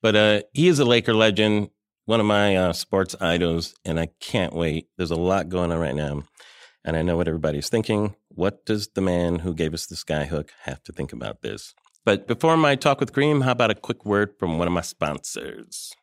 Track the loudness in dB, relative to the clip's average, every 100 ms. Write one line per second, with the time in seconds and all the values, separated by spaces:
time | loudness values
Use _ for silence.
0 | 4 6 6 4 0 2 4 6 4 4
1 | 4 4 4 4 2 2 -2 _ _ _
2 | -2 2 4 4 4 4 2 -2 -2 -2
3 | -2 -2 -2 0 0 -2 -6 _ -6 -4
4 | -4 _ -6 -4 -4 -2 -4 -4 -8 -8
5 | -4 -2 0 0 -2 -4 -2 -2 -2 -4
6 | -4 -6 -10 _ -20 -20 -20 _ -6 -2
7 | 0 0 -2 -2 -2 -4 -2 -4 -2 -2
8 | -2 -8 _ -4 -4 -4 -6 -6 -4 -4
9 | 0 0 0 -2 -4 -4 -4 -4 -10 -14
10 | -6 -4 -4 -6 -8 _ -14 -14 -14 -10
11 | -10 -8 -12 -10 -12 -12 -16 _ _ _
12 | 0 0 0 0 2 4 4 4 2 0
13 | 0 0 2 2 2 2 2 0 -4 -8
14 | 0 0 0 _ -4 0 0 0 -4 -6
15 | -4 -4 -8 -10 -12 -14 -16 -16 -16 -20